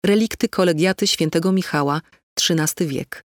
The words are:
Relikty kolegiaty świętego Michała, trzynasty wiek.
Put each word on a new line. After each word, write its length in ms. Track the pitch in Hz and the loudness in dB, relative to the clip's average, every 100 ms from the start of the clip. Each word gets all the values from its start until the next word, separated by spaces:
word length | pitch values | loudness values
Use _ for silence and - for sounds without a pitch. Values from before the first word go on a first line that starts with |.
| 180 | 2
Relikty 420 | 208 220 - 226 | 2 2 -2 -4
kolegiaty 580 | - 180 156 185 190 202 | 2 2 2 0 0 -2
świętego 460 | - 160 165 180 | 0 0 2 2
Michała, 480 | 190 180 151 143 147 - _ _ | 0 0 0 0 -2 -6 _ _
trzynasty 520 | - - 165 156 - 165 | -4 0 0 0 -2 -4
wiek. 380 | 135 - - _ | -4 -8 -14 _